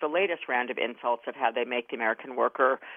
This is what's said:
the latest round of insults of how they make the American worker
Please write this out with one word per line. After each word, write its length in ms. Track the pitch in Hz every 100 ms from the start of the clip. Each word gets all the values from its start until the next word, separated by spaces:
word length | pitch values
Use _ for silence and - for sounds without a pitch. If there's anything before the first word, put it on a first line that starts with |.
the 60 | 151
latest 360 | 170 196 165 -
round 240 | 123 123
of 80 | 120
insults 460 | 113 120 123 117 127
of 80 |
how 160 | 135 117
they 140 | 120
make 240 | 120 123 -
the 80 | 120
American 400 | 110 113 135 123
worker 420 | 117 - 131 135 -